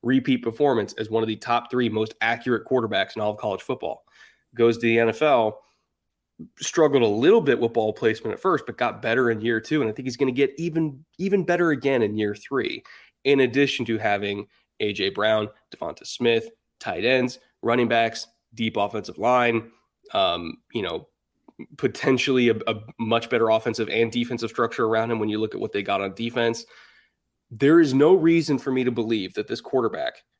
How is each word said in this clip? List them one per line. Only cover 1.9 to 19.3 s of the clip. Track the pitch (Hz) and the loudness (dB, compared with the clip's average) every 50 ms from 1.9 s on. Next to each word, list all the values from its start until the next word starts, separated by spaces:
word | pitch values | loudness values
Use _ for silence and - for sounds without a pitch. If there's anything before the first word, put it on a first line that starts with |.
| 104 110 110 110 - _ 110 | 0 -2 -4 -4 -4 _ -2
accurate | 113 117 120 120 127 123 107 - | -2 -2 -2 -2 -2 -2 -2 -2
quarterbacks | - 131 127 113 110 101 95 95 - - | -2 -2 -2 0 0 -2 -2 -2 -2 -4
in | 113 | -4
all | 107 107 107 | -4 -4 -4
of | |
college | 107 - 107 98 95 | -4 -4 -6 -6 -6
football. | - - 131 - - 82 - - _ _ _ _ - - _ _ _ _ _ | -6 -8 -8 -6 -6 -8 -8 -10 _ _ _ _ -20 -20 _ _ _ _ _
Goes | - 117 117 117 117 | 2 2 2 4 2
to | 117 | 0
the | 117 113 117 | 2 2 4
N | 117 113 | 2 2
F | 110 - | 2 2
L, | 156 151 139 123 113 107 107 - _ _ _ _ _ _ _ _ _ _ _ _ _ _ _ _ - - _ _ | 2 2 4 4 2 0 -2 -6 _ _ _ _ _ _ _ _ _ _ _ _ _ _ _ _ -20 -20 _ _
struggled | - - - - 160 147 139 139 120 | -12 -6 2 2 4 4 4 4 2
a | |
little | 110 101 110 120 160 214 233 | 2 2 2 4 6 6 6
bit | 175 143 123 101 | 4 2 2 2
with | 117 117 117 | 2 0 0
ball | 120 110 107 107 | 0 0 0 -2
placement | - - 113 107 - - 113 98 | 0 0 0 0 0 -4 -8 -8
at | - | -2
first, | - 190 180 147 - | 0 0 0 0 -2
but | - 113 - | -6 -6 -4
got | 123 117 92 - - | -4 -4 -4 -4 -2
better | 117 113 127 127 120 | -2 0 2 2 2
in | 113 107 | 0 0
year | 107 117 117 113 | 0 -2 -2 -2
two. | 110 - 151 156 135 | -2 -2 -2 -2 0
And | 110 | -2
I | 107 | -4
think | - 127 | -6 -8
he's | 127 117 | -8 -2
gonna | 120 139 131 123 | 0 -2 0 2
get | 127 139 135 135 | 2 0 0 0
even, | - 165 170 156 165 160 151 139 131 - _ _ _ | -4 -6 -4 -2 -2 -2 -2 -4 -10 -20 _ _ _
even | 180 196 190 202 175 | -4 0 0 0 2
better | - 175 175 175 165 | 2 0 2 2 2
again | 151 127 117 139 139 127 113 | 0 0 0 0 2 2 0
in | 104 104 | 0 0
year | 107 107 101 104 | -2 -2 -2 -4
three, | - - - 139 131 - - - - _ - - - - _ _ _ _ | -6 -10 -6 -4 -4 -2 -4 -6 -8 _ -20 -20 -20 -20 _ _ _ _
in | 135 143 135 | 2 4 4
addition | 131 127 120 135 143 135 - - 120 | 4 2 4 2 2 2 2 -4 -4
to | 110 113 107 | -2 -4 -2
having | 107 107 104 101 104 101 101 101 101 _ _ _ _ _ _ _ | 0 0 0 0 -2 -4 -6 -6 -8 _ _ _ _ _ _ _
A | 110 104 101 | -4 -4 -2
J | 95 98 98 | -2 -2 -2
Brown, | 98 104 104 110 110 107 107 104 - _ _ _ - | -2 0 2 2 2 2 0 -4 -8 _ _ _ -14
Devonta | - - 82 80 - - | -10 -10 -10 -10 -12 -12
Smith, | - - - 120 120 117 113 110 - - _ _ _ _ _ | -14 -8 0 2 2 2 2 0 -4 -18 _ _ _ _ _
tight | - 113 92 82 98 | -8 -8 -6 -2 0
ends, | 117 131 127 127 127 - - _ _ _ _ - | 2 2 2 0 0 -4 -10 _ _ _ _ -2
running | 113 117 127 123 113 | 0 2 2 2 2
backs, | 117 117 113 113 113 - - _ _ _ _ _ _ | 2 2 2 0 -2 -8 -14 _ _ _ _ _ _
deep | 113 117 110 - | -4 -4 -4 -2
offensive | 110 101 101 110 110 101 - - - | -2 -4 -2 -4 -8 -8 -8 -10 -4
line, | 101 113 | 0 2